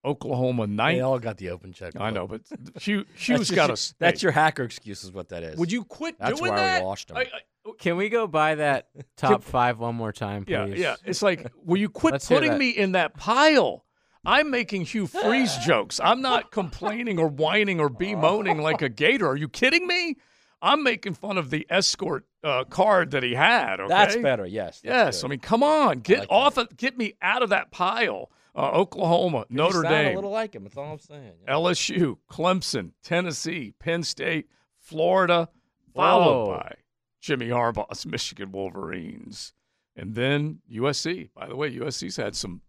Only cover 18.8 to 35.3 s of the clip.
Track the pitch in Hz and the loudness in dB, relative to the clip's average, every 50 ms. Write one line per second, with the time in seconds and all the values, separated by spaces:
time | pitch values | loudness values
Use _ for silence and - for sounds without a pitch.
18.8 | 156 131 110 - 147 180 262 269 190 143 135 147 151 139 - - 247 262 320 349 | -2 -4 -2 2 2 2 2 2 0 0 0 -2 -4 -6 -2 0 2 2 2 2
19.8 | 359 359 349 370 349 330 277 _ _ _ _ _ _ _ _ _ 160 190 277 311 | 0 0 -2 -2 -2 -4 -6 _ _ _ _ _ _ _ _ _ 2 2 2 4
20.8 | 285 254 233 185 - 202 160 - - 208 196 185 156 127 151 151 147 - 165 190 | 2 0 -2 -2 -6 -8 -8 -6 -6 -2 -2 -2 -2 -2 -4 -6 -2 0 0 2
21.8 | 185 - - - 196 - 151 127 _ _ _ _ - 151 135 123 131 - - 180 | 2 0 -2 -4 -4 -4 -4 -6 _ _ _ _ -4 -2 -2 -2 -2 -4 0 2
22.8 | 190 214 202 185 165 151 139 139 127 123 120 127 156 196 240 226 143 - 95 92 | 4 4 4 4 2 2 -2 -2 -2 0 2 4 4 4 4 4 2 0 -2 -4
23.8 | 95 101 175 196 208 208 208 240 233 139 127 107 95 90 98 110 95 82 - - | -2 2 6 6 6 6 4 0 2 0 0 0 -2 -6 -6 -6 -6 -8 -10 -12
24.8 | _ 226 254 247 214 147 107 90 - 135 143 123 - - 208 226 277 294 311 311 | _ -2 2 2 2 2 2 -4 -4 -6 -6 -6 -2 0 2 2 4 4 4 4
25.8 | 285 220 147 127 110 - 202 277 302 - 196 220 269 285 277 262 240 - - - | 4 2 2 0 4 4 4 4 4 2 4 4 4 4 2 2 -4 -4 -6 -4
26.8 | 233 269 269 247 226 202 - _ - 185 214 247 247 196 196 - - _ - - | -4 -4 -2 -2 -6 -6 -4 _ -2 0 0 0 2 2 2 0 0 _ -4 -2
27.8 | 180 185 214 233 233 170 104 92 - _ _ _ _ _ _ 135 139 139 - 165 | -2 0 2 0 0 0 -2 -6 -8 _ _ _ _ _ _ -2 -2 2 2 2
28.8 | 196 175 - 175 180 165 175 170 185 180 151 120 104 _ 117 135 156 175 190 170 | 2 0 -2 -2 2 4 4 4 4 2 0 -2 -4 _ 0 2 2 2 2 2
29.8 | 160 165 160 156 151 139 - 196 196 202 202 220 220 208 - 113 98 101 - 139 | 2 2 2 2 2 2 0 -2 -4 -4 -4 -4 -6 -6 -10 -16 -16 -14 -14 -12
30.8 | 143 151 156 151 _ _ 147 147 131 104 85 85 92 123 135 156 170 180 175 - | -12 -12 -12 -16 _ _ -20 -20 -20 -20 -20 _ _ -2 0 2 2 2 0 0
31.8 | - - - 180 175 139 104 _ _ _ - - 160 180 185 185 - - - 123 | -2 -2 2 2 2 2 0 _ _ _ -8 -2 0 2 2 2 -2 -4 -4 -4
32.8 | 92 80 _ _ _ - 175 175 185 175 143 - - 160 175 170 127 101 - _ | -6 -6 _ _ _ -2 -2 -2 0 -2 -6 -6 -6 -6 -6 -6 -8 -10 -14 _
33.8 | - 170 170 175 160 - - - 135 - 165 156 - _ _ _ _ _ _ _ | -4 -4 -4 -2 -4 -6 -6 -4 -4 -4 -4 -4 -6 _ _ _ _ _ _ _
34.8 | _ - 156 156 160 175 185 190 185 175 | _ -10 -4 0 2 4 4 4 4 4